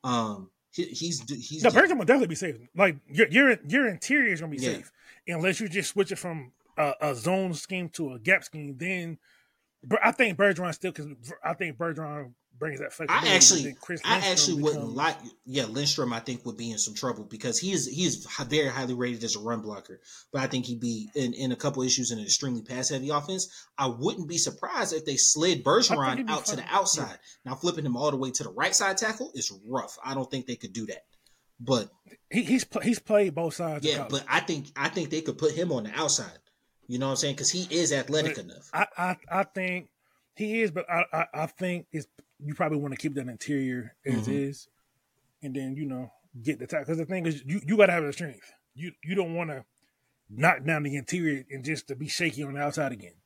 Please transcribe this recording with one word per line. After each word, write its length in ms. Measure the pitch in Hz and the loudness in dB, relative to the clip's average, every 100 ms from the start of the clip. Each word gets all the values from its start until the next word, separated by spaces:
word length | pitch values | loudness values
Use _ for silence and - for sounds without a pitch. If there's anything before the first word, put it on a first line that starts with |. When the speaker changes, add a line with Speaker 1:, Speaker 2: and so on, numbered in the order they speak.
Speaker 1:
Um, 480 | 131 120 110 101 95 _ _ | 0 0 0 -6 -12 _ _
he, 140 | - 175 | -6 -6
he's, 360 | - 170 147 - | -4 -4 -4 -6
he's 360 | 135 - 156 | -10 -8 2
Speaker 2:
No, 60 | 226 | 6
Bergeron 260 | 220 349 277 | 8 6 4
would 100 | 185 | 4
definitely 200 | 269 233 | 4 4
be 80 | 156 | -2
safe. 220 | 185 117 120 170 | -4 -8 -10 2
Like, 220 | 190 143 _ | 2 2 _
your, 200 | 147 196 | 4 6
your, 280 | 190 277 214 143 | 8 6 4 2
your 200 | 240 254 | 2 2
interior 440 | 175 - 285 240 | 0 0 2 2
is 80 | 170 | 0
gonna 100 | 160 139 | -4 -2
be 60 | |
Speaker 1:
Yeah. 120 | 127 | -2
Speaker 2:
safe 180 | 110 - _ - - - | -2 -8 _ -20 -14 -6
unless 320 | 170 180 180 | 0 2 2
you 80 | 214 | -2
just 200 | 190 165 | -2 -2
switch 200 | 202 196 | 0 0
it 60 | 185 | 0
from 340 | 180 160 127 _ _ - | -6 -8 -12 _ _ 0
a, 160 | 147 - | 0 2
a 140 | 151 127 | -2 0
zone 400 | 113 190 185 156 | 0 2 0 -4
scheme 340 | - 185 170 | -6 -6 -6
to 240 | - 147 | -4 -6
a 60 | 127 | -2
gap 240 | 110 190 | 2 2
scheme. 320 | - 156 147 131 | 2 -12 -10 -6
Then, 400 | 170 185 165 160 _ _ _ _ _ _ 131 | -4 -4 -4 -10 _ _ _ _ _ _ -2
but 140 | 220 | 4
I 80 | 208 | 4
think 260 | - 240 160 | 4 2 6
Bergeron 360 | 202 170 180 | 4 4 -4
still, 180 | 156 185 | -4 -6
'cause 140 | - 151 131 117 - | -6 -12 -12 -14 -6
I 100 | 156 | -4
think 240 | 170 175 120 | -2 -6 -2
Bergeron 540 | 170 151 156 147 127 123 _ 123 | -4 -4 -8 -8 -10 -16 _ -8
brings 220 | 156 135 | -6 -4
that 140 | 143 | -8
flexibility, 340 | - 160 190 254 | -6 0 2 6
Speaker 1:
I 60 | 190 | 10
actually, 280 | - 175 | 10 8
Speaker 2:
then 120 | 139 131 | 2 -6
Chris 200 | - 170 170 | -10 -6 2
Speaker 1:
I 80 | |
Speaker 2:
Lindstrom 180 | 190 190 | 2 4
Speaker 1:
actually 320 | 180 - 156 | 4 4 4
wouldn't 180 | 151 147 | 2 2
Speaker 2:
becomes 120 | 113 120 | -4 0
Speaker 1:
like. 220 | 160 156 120 - - | 0 -2 -12 -18 -4
Yeah, 200 | 135 113 | -2 -2
Lindstrom, 480 | 117 143 - 127 | 0 0 0 0
I 60 | 113 | -2
think, 240 | 120 120 123 | -6 -8 -8
would 100 | 107 | -8
be 160 | 117 | -8
in 60 | 107 | -4
some 160 | 110 | -4
trouble 320 | 107 131 107 107 | -2 -4 -6 -10
because 340 | 110 127 110 | -6 -2 -2
he 140 | 185 | 0
is, 120 | 180 123 | -2 -2
he 180 | 139 180 | 0 0
is 200 | - - | -2 -8
hi-, 200 | - 123 | -8 0
very 240 | 151 139 | 2 2
highly 240 | 123 127 | 0 -4
rated 300 | 123 123 117 113 | -2 -2 -4 -4
as 100 | 104 | -4
a 40 | |
run 200 | 110 117 | -2 -4
blocker, 400 | 107 101 - 92 - - _ | -6 -12 -14 -20 -20 -20 _
but 100 | 139 | -2
I 60 | 131 | 0
think 180 | 135 123 | -2 -2
he'd 120 | 117 | -4
be 300 | 120 113 107 147 | -2 -4 -4 -2
in, 180 | 127 | -2
in 180 | 120 131 | -2 -4
a 60 | 120 | -2
couple 260 | 147 131 | -2 0
issues 280 | 127 127 117 | 0 2 0
in 80 | 113 | -4
an 40 | |
extremely 380 | 101 - 139 120 | 0 0 0 -4
pass 280 | 107 127 131 | -6 -6 -4
heavy 200 | 139 135 | -2 0
offense. 580 | 147 147 190 - - - - | -2 -2 -6 -6 -10 -14 -2
I 100 | 135 | -2
wouldn't 420 | 117 160 214 151 | 0 -2 -2 -4
be 80 | 170 | -2
surprised 560 | - - - - 208 | -2 -2 -6 -2 -2
if 100 | 160 | -2
they 140 | 156 135 | -2 4
slid 340 | - 151 175 | 4 6 4
Speaker 2:
I 40 | 147 | 4
think 100 | 131 | 6
Speaker 1:
Bergeron 520 | 190 - - 135 233 | 6 6 4 2 0
Speaker 2:
he'd 100 | 233 | 0
be 40 | |
Speaker 1:
out 140 | 151 - | -2 -2
to 100 | - | -4
the 60 | |
Speaker 2:
fine. 100 | - | 0
Speaker 1:
outside. 480 | 196 - 151 113 - - - 127 | 2 4 0 -2 -8 -20 -18 -10
Speaker 2:
Yeah. 60 | |
Speaker 1:
Now 40 | 131 | -2
flipping 300 | 175 170 143 | -2 0 -2
him 120 | 120 | 2
all 140 | 147 | 2
the 60 | 139 | 2
way 140 | 131 | -2
to 120 | 123 | -4
the 80 | 113 | -6
right 220 | 95 170 | -2 2
side 240 | 190 196 190 | 4 2 2
tackle 340 | 220 - 285 - | 0 -2 -6 -6
is 160 | - 95 107 | -6 -8 -4
rough. 300 | 127 - - 131 | -4 -4 -10 -6
I 80 | |
don't 180 | 135 123 | -4 -4
think 140 | 135 123 | -6 -6
they 100 | 120 | -8
could 160 | 104 | -8
do 140 | 95 104 | -8 -8
that, 180 | 95 _ _ _ _ _ _ | -10 _ _ _ _ _ _
but 300 | 120 123 101 _ _ - _ | 0 0 0 _ _ -20 _
Speaker 2:
He, 120 | 214 | -2
he's 200 | 202 254 | 4 2
pl-, 180 | - 220 | 2 -2
he's 160 | 156 220 | 0 0
played 360 | - 214 196 151 | 4 4 4 0
both 200 | 165 - | -4 -2
sides 280 | 170 151 151 | -4 0 0
of 60 | |
Speaker 1:
yeah, 60 | 139 | 0
Speaker 2:
college. 140 | 123 | -2
Speaker 1:
but 140 | 135 123 | -4 2
I 100 | 151 | 0
think, 280 | - 151 131 - | 2 -4 -4 -4
I 100 | 151 | -2
think 220 | 190 151 | -2 -2
they 120 | 151 | -4
could 160 | 156 - | -4 0
put 120 | 151 | 0
him 220 | 143 175 | 2 0
on 100 | 131 | -2
the 80 | 107 | -2
outside. 440 | 143 156 - 98 - _ _ _ _ - | -2 0 0 -2 -14 _ _ _ _ -8
You 140 | 123 | -4
know 60 | 135 | -2
what 40 | |
I'm 60 | 131 | 0
saying? 200 | 143 139 | -2 0
'Cause 120 | 139 | -2
he 160 | 175 180 | -2 -2
is 200 | 165 160 | 0 2
athletic 420 | 139 123 151 151 139 | 0 0 0 0 -4
Speaker 2:
But 80 | 92 | -10
Speaker 1:
enough. 240 | - - | -18 -6
Speaker 2:
I, 120 | 156 165 - | -2 -2 -2
I, 200 | 180 180 - | -2 -4 -2
I 120 | 175 190 | -2 -2
think 420 | 196 185 180 156 _ _ _ _ - | -4 -4 -4 -8 _ _ _ _ -6
he 260 | 214 226 | -2 0
is, 80 | 214 | 0
but 160 | 165 170 | -2 -2
I, 160 | 170 170 | 0 0
I, 120 | 160 165 | -2 -2
I 120 | 151 156 | -2 -6
think 420 | - 180 175 - | -4 -4 -4 -6
it's, 140 | 160 - - _ _ | -10 -10 -20 _ _
you 100 | 147 | -10
probably 240 | 147 160 151 | -2 -2 0
wanna 200 | 143 131 | -4 -4
keep 160 | 156 139 | -4 -4
that 140 | 123 | -6
interior 640 | 113 - 143 131 123 113 _ 139 | -8 -4 -2 0 -4 -8 _ -2
as 220 | 117 110 | -2 0
Speaker 1:
Mm-hmm. 40 | |
Speaker 2:
is, 340 | 139 139 143 - _ _ _ _ _ _ _ | -2 -2 -6 -18 _ _ _ _ _ _ _
and 140 | 143 131 | -8 -6
then, 220 | 131 135 | -6 -6
you 80 | 143 | -6
know, 260 | 127 127 _ _ 123 | -6 -10 _ _ -6
get 160 | 117 131 | -4 -4
the 80 | 123 | -4
tackle. 200 | 160 139 | -4 -2
'Cause 100 | 165 | -4
the 80 | 160 | -2
thing 200 | 185 165 | -2 -2
is, 160 | 147 131 | -4 -4
you, 160 | 190 143 | -4 2
you 120 | 214 | 8
gotta 160 | 190 | 8
have 100 | 175 | 6
the 80 | 147 | -2
strength. 400 | 135 165 107 - _ _ 127 | -4 -8 -10 -20 _ _ -14
You, 160 | 175 - | -14 -12
you 140 | 147 196 | -4 -2
don't 180 | 170 | 0
wanna 300 | 165 165 135 - _ _ _ _ _ _ | -2 -4 -8 -12 _ _ _ _ _ _
knock 360 | 107 160 151 139 | 4 4 4 0
down 180 | 156 | 0
the 140 | 147 139 | 0 -4
interior 480 | 123 180 160 139 131 | -4 0 0 -2 -6
and 140 | 139 | -10
just 240 | 131 156 - | -6 -6 -6
to 80 | 131 | -8
be 140 | 147 | -4
shaky 340 | - 170 143 | 0 -2 -2
on 120 | 143 139 | -6 -2
the 40 | |
outside 320 | 147 151 139 | -2 0 -4
again. 220 | 113 92 _ | -4 -16 _